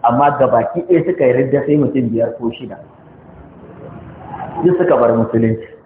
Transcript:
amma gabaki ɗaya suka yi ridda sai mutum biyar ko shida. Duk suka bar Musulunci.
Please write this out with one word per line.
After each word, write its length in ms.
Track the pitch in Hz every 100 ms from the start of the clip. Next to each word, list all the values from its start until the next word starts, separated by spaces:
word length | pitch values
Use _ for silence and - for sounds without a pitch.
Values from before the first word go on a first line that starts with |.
amma 300 | 120 127 143 139
gabaki 420 | 127 117 - 175
ɗaya 240 | - 170 160
suka 200 | 180 131
yi 80 |
ridda 300 | 123 139 143 -
sai 100 | 147
mutum 320 | 135 139 117
biyar 240 | 113 117 -
ko 120 | 117
shida. 260 | - 120 98 - - - - - - - - - - - - - - - - - -
Duk 140 | 165 180
suka 180 | 180 131
bar 140 | 117
Musulunci. 540 | 113 113 113 113 113 - -